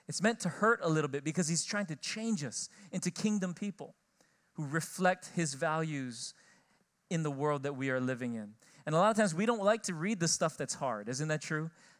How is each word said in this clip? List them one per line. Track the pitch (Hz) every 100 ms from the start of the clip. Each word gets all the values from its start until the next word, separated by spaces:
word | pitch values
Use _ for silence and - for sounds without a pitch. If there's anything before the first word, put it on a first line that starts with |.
| -
It's | -
meant | 208 226
to | 175
hurt | - 214 233
a | 170
little | 156 147
bit, | 139
because | 147 170 160
he's | 165
trying | - 208 190
to | -
change | - 220 226 190
us | 135 - - - 190
into | 180 180
kingdom | - 214 208 185
people | 165 208 - - - _ _ _ _ _
who | - 143
reflect | 160 - - 185 185 -
his | 175 160
values | 135 160 160 160 143 127 117 - - _ _ _ _ _ _ -
in | 165
the | 151
world | 135 151 143
that | 143 135
we | 135
are | 131
living | 127 123 123
in. | 113 104 - - -
And | 151
a | 160
lot | 208
of | 220
times | 208
we | 156 226
don't | 226
like | 196 226
to | -
read | 160 190 208
the | 165
stuff | - 165 -
that's | 135
hard. | - 139 107 107
Isn't | 131 156
that | 151
true? | - 156 160 - - _